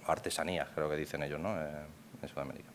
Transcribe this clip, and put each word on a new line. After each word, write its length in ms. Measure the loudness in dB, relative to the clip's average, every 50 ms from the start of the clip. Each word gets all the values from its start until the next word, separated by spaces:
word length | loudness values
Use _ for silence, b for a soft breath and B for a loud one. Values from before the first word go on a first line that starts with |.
| 2
artesanías, 640 | 2 4 4 4 0 2 2 2 2 2 2 2 0
creo 160 | 2 2 2 4
que 60 | 4
dicen 300 | 2 0 0 0 0 0
ellos, 160 | 0 0 0
¿no? 200 | 0 0 2 0
Eh, 60 | 0 -2 -2 -4 -6 -8 -12 -14 -14 -14 -12 -8
en 60 | -8 -6
Sudamérica. 400 | -4 -4 -4 -4 -4 -8 -10 -14 -16